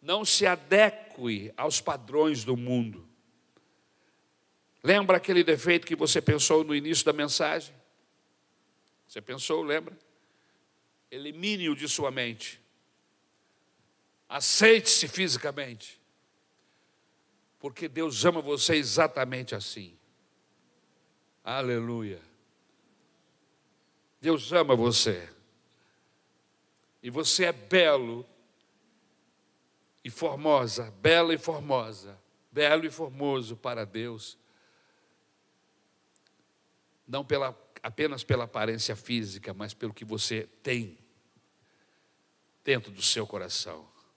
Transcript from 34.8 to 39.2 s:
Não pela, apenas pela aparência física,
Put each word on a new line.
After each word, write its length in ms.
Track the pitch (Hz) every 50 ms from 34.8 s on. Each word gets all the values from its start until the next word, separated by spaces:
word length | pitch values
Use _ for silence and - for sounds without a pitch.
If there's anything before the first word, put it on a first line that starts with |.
| _ _ _ _ _ _ _ _ _ _ _ _ _ _ _ _ _ _ _ _ _ _ _ _ _ _ _ _ _ _ _ _ _ _ _ _ _ _ _ _ _ _ _ _ _ -
Não 180 | 123 135 143
pela, 320 | 131 151 139 139 131 123 - _ _ _ -
apenas 420 | - 113 110 - 151 151 143 131 -
pela 200 | - 143 123 120
aparência 520 | 117 - 117 107 110 113 117 - - 113
física, 560 | 104 - - 123 117